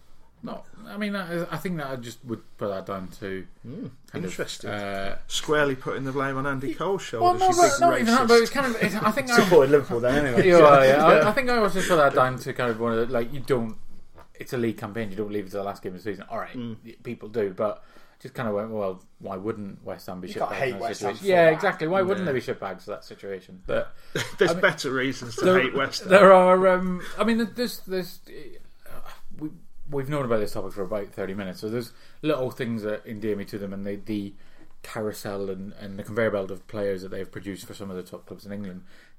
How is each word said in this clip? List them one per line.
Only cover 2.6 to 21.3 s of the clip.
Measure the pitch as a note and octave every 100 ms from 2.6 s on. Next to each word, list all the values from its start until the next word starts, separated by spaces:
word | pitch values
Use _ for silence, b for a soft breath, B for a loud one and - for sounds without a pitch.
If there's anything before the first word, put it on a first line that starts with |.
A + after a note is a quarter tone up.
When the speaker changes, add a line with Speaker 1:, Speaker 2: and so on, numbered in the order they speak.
| G#2+
Speaker 1:
that | F#2+
down | - F#2+ F#2 -
to | G2 F#2+ F2 -
Speaker 2:
Mm, | A#2 E3 G#3 - -
Speaker 1:
kind | -
of, | F3+
Speaker 2:
interesting. | - - - A#2
Speaker 1:
uh, | G#2 G2+ G2 G2 F#2 -
Speaker 2:
Squarely | - - D3+ C#3+ C3
putting | D3 G#2
the | C3+
blame | C3+ C3+ C3+
on | C#3+
Andy | C3+ C3
Cole's | G#2 E3 G3 -
Speaker 1:
Well, | - F4+ F4+
Speaker 2:
shoulders, |
Speaker 1:
no, | F#4
Speaker 2:
you |
Speaker 1:
but | F4 E4
Speaker 2:
big | -
Speaker 1:
not | E4+ B3+
even | A3+
that, | B3
Speaker 2:
racist. | A#3
Speaker 1:
but |
it | A#3
was | A3+
kind | C#4 C4
of, | A3+
it, | G#3 G3+
I | G#3+
think | G#3+ C4
Speaker 3:
<laughs> |
Supported | A#3+ G3+ E3+ C3+
Speaker 1:
I |
Speaker 3:
Liverpool | D3 - A#2+
then, | B2 C#3+ C#3+
anyway. | A#2+ F#3
Speaker 1:
Yeah, | F3
well, | D3+ C#3
yeah. | C3+ C#3+
Speaker 2:
<laughs> |
Yeah. | D#3+ F3+ G#3
Speaker 1:
I, |
I |
think | G#3+ B3
I | A#3+
also | G3+ F#3
put | -
that | E3+ C#3
down | C3+ B2+ B2+
to | C3+
kind | A#2+ B2
of | A2
one | A#2 A2+
of | A#2+
the, |
like, | B2 A#2+
you | C#3+
don't, | A2+ B2+ A2+ G#2+ - - - - -
it's | - A#2
a | B2+
league | A#2 G#2+
campaign, | G#2+ G#2 G#2+
you | F#2+
don't | G#2
leave | G#2 F#2+
it |
to | G2+
the |
last | G2 F#2
game | G2+
of | F2+
the | G#2
season. | F#2+ -
All | A2
right, | F2+ B2+
Speaker 2:
Mm. | A#2 A2
Speaker 1:
y-, | A2+ -
people | B2 A2+ A2
do, | A2+ G2+
but | F2+ G#2+ - b b b b
just | B2+
kind | - A2+
of | G2+
went, | A2+
"Well, | A2 G2 F#2 - -
why | G2 F#2+
wouldn't | G#2 G#2+ G2+ -
West | - F2+ -
Ham | F2+
be | F#2
Speaker 3:
You |
Speaker 1:
shitbags | G#2
Speaker 3:
can't | -
hate | G2 C#3
Speaker 1:
in |
that | G2
Speaker 3:
West | A2+ -
Ham | G2+
Speaker 1:
situation?" | A2+
Speaker 3:
for | G3